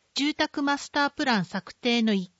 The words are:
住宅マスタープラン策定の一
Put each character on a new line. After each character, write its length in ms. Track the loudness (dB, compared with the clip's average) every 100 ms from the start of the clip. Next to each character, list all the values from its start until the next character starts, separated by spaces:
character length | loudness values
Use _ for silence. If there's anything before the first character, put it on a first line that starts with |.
| _ -2
住 180 | -2
宅 280 | 0 -2 0
マ 160 | -2 -2
ス 140 | -2
タ 160 | -2 -2
ー 40 |
プ 140 | 0 0
ラ 140 | 0
ン 60 | 0
策 280 | -6 -10
定 280 | -6 0 2
の 120 | 2
一 180 | 2 -2 _